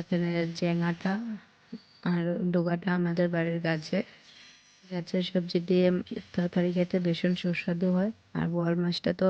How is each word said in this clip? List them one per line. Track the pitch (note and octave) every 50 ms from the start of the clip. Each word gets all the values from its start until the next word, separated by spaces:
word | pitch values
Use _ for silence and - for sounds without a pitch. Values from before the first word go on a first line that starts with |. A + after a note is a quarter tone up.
এখানে | E3+ - F#3 E3+ F3 E3+ E3+ E3+ E3 E3 E3 E3+
জ্যাঙাটা | F3+ E3+ E3+ E3+ E3+ E3+ E3+ E3+ - F#3+ F#3+ G#3 A#3 A#3 G#3+ F#3+ - - _ _ _ - - A3+ _ _ _ - - F3
আর | F3 F3 E3+ E3+ F3 - - F3+ F3
ডোগাটা | F3+ E3+ E3+ E3+ F3 - G3 F3 F3+
আমাদের | F3 E3+ E3+ E3+ F3+ F3 E3+
বাড়ির | E3 E3 E3+ E3+ E3+ E3 E3
গাছে, | D#3+ D#3 D#3 - - F#3+ - - - - - - - - - - - - _ _ _ _ _ F#3
গাছের | F#3 F3+ E3+ - - F#3 F3+ F3+
সবজি | - F#3 F3 F3 - F3+ E3+ F3
দিয়ে | F3+ F3+ F3+ F3+ F3+ F3+ - - - - - - -
তরকারি | - F3 F3 - F3+ F3 F3+ F3
খেতে | F3+ F3+ F3 - F#3+ F3
ভীষণ | F3 E3 - - F3+ F3+ F3+
সুস্বাদু | - F3+ E3+ - - - F3 E3+ F#3+ F#3 F3+ F3+
হয়। | F#3+ G#3+ A3+ - _ _ - -
আর | D#3+ E3 E3+
বোয়াল | F3 E3+ E3+ E3+ F3 F3
মাছটা | F3 F3 - - E3+ F3+ F3
তো | F#3 F#3